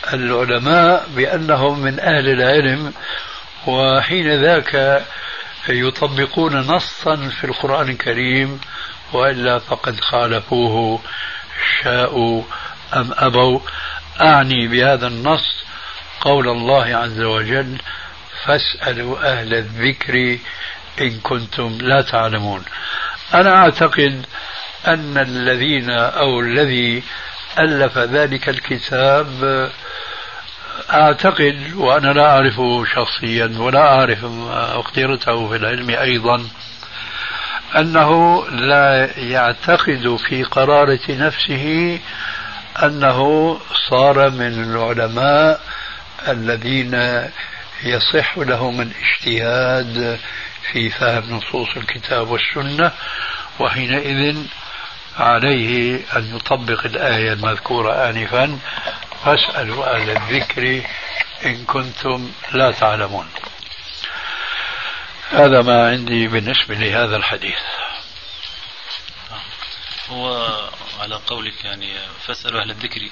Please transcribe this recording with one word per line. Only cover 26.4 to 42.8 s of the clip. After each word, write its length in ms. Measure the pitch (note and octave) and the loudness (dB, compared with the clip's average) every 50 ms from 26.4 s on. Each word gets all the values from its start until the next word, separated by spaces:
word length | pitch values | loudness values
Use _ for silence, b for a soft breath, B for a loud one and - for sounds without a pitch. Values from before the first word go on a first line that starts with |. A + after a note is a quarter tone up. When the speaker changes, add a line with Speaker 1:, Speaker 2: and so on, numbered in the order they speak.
| A#2+ A#2 A#2 C3+ D3+ C#3 B2+ B2 A#2+ A#2+ A#2 B2 - B B B B B B B B B B - | 0 2 2 2 2 4 2 0 0 0 0 -2 -4 B B B B B B B B B B 2
Speaker 1:
ألف 380 | D#3+ D#3+ D3+ C#3 C#3 B2 - | 2 2 4 4 2 2 2
ذلك 520 | C3 A#2+ A#2 B2+ D3 D3 C#3+ C3+ C3 - C#3+ | 0 0 2 2 2 2 2 0 -2 -2 -4
الكتاب، 1200 | C3+ B2+ - - C3+ A#2+ - - C3 B2+ C3 C#3 C#3 D3 D3+ C#3+ C3 B2+ C3 C3+ C3+ C3 C3 C3 - - B B B B B B B B B B B B B B - - - - - - - - | -4 -4 -4 -6 -6 -6 -4 -4 0 2 4 4 4 4 2 0 -4 -2 -2 0 0 0 -2 -2 -6 -10 B B B B B B B B B B B B B B -16 -16 -14 -12 -12 -12 -4 2
أعتقد، 840 | C#3+ D3+ D#3 D3+ D3 C#3+ - F#3+ F#3+ - D3+ C#3+ C#3+ C#3+ C#3 D3+ E3+ | 4 6 6 6 6 4 2 2 4 4 2 2 2 0 -8 -8 -6
وأنا 380 | G3 E3 B2 C3+ D3+ C#3 C#3 C#3+ | 0 4 4 4 6 4 4 6
لا 120 | D3 D3 D3+ | 6 8 8
أعرفه 560 | C#3+ C3+ C3+ C3+ G#2+ A#2+ B2+ B2 A#2+ A#2+ A#2 A2 - | 8 8 6 4 2 2 2 2 2 2 0 0 0
شخصيا 600 | B2+ A#2 - - - - A#2 A2+ A#2 A#2 A2+ A2+ | 0 -2 -2 -4 -6 -4 -2 0 0 0 0 -2
ولا 220 | A2+ A2+ B2+ C3 C#3 | -2 0 2 6 6
أعرف 440 | D3+ D3 C3+ C3 C3 A#2+ A2+ G#2 A2+ A#2+ A#2 A2+ A#2+ A#2+ A#2+ A#2+ A#2 A#2 A#2+ | 8 8 8 6 6 4 2 -2 -2 -8 -8 -8 -8 -4 -4 -2 -2 -2 -2
مقدرته 720 | A#2+ A#2 - - C3 C3 C3 C3+ B2 - - A#2 A#2 A2 G#2 | -4 -4 -4 -2 -2 0 0 0 -2 0 0 0 0 0 -2
في 60 | A2 | -2
العلم 340 | A2+ G#2 A2 B2 B2 B2 A#2+ | -2 0 -2 -2 -2 -2 -2
أيضا، 580 | A#2 A#2 C3 C3 B2+ A#2 A2 A#2+ A#2+ B2 A#2+ A2+ - - B B B B B B B B B B B B B B B B B B B B B - - | 0 0 2 2 2 2 2 2 2 2 0 -6 -12 -16 B B B B B B B B B B B B B B B B B B B B B -2 0
أنه 680 | D#3 D#3+ E3 D#3+ D#3+ D3+ D3+ D#3+ E3 E3+ E3+ E3+ F3+ - - | 0 2 4 4 6 6 6 6 6 6 6 4 4 2 -2
لا 720 | D3+ A#2+ A#2+ C3+ C#3+ C#3+ C#3+ C#3 C3+ C3 C3 C3 - - | -4 -2 2 4 6 6 6 6 6 6 4 2 -2 -6
يعتقد 960 | B2+ A#2+ B2+ C3 B2 A#2+ A#2+ - - - E3+ E3+ - - D3 B2+ A#2+ A#2+ A#2+ A2+ - - | -6 0 2 2 2 2 2 0 2 2 2 4 4 0 0 0 0 0 0 0 -2 -4
في 140 | C3+ C3 C3 | -2 -2 -2
قرارة 560 | - - C#3 C3+ C3+ D3 C#3+ C#3+ C#3 C#3 B2 - - | 0 2 2 4 6 6 6 6 6 4 0 0 -4
نفسه 880 | C#3+ B2+ C#3+ D#3 C#3+ - - - D3 C3 C#3+ D3+ D#3+ E3 E3+ F3 E3+ E3+ B B B B B B B B B B B B B B - - | -2 0 0 0 0 0 -2 -2 -2 -2 -2 0 0 0 0 0 -2 -4 B B B B B B B B B B B B B B -2 0